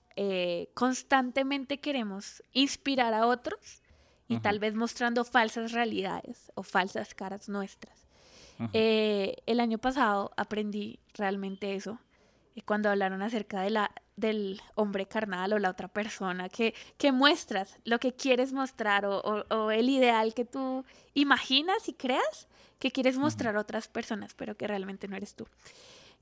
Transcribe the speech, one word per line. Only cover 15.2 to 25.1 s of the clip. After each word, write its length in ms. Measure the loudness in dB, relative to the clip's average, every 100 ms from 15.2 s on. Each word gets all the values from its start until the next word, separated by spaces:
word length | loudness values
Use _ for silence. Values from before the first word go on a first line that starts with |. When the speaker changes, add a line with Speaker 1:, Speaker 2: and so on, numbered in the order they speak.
| -4 -2 0
Speaker 1:
o 60 | 2
la 100 | 0
otra 180 | -2 -6
persona, 600 | -4 -4 -4 -4 -4 -6
que, 240 | -2 -2 -2 -16 2
que 140 | 4
muestras 680 | 6 6 4 0 -4 -4 -8 -2
lo 140 | 0
que 140 | 0
quieres 400 | 0 2 4 2
mostrar 520 | 0 -4 -4 0 2 2
o, 140 | -2
o, 360 | 0 -2 0 0
o 160 | 2
el 180 | 4 4
ideal 440 | 6 6 6 2
que 120 | 0 -6
tú 400 | -4 -4 -4 -8 -18 _
imaginas 760 | 2 4 4 4 2 2 0 -2
y 40 |
creas 540 | -6 -2 0 0 -4 -16 -20 -20 -4
que 120 | -2
quieres 240 | 2 2 2
Speaker 2:
Ujú. 80 | 0
Speaker 1:
mostrar 300 | 0 -2 -2
a 60 |
otras 260 | -2 -6 -6
personas, 460 | -8 -6 -6 -8 -10
pero 200 | -10 -6
que 100 | -4
realmente 400 | -4 -6 -10
no 80 | -10